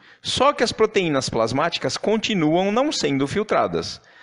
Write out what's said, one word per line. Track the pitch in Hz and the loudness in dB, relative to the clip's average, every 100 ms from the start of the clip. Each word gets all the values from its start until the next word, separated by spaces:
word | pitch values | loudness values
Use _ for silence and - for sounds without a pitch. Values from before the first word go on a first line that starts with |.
| - - | -20 -14
Só | - - 277 | -6 2 2
que | 294 | 2
as | 247 | -2
proteínas | - 214 214 175 135 - | 2 0 2 0 0 0
plasmáticas | 113 113 131 165 - 135 - | 0 0 0 -2 -2 -4 -2
continuam | - 220 - 202 151 170 196 | -2 0 0 0 2 2 2
não | 220 294 | 0 0
sendo | - 147 135 139 | 0 0 0 0
filtradas. | 196 214 165 104 82 92 - - - | -2 0 2 2 -2 -6 -10 -18 -20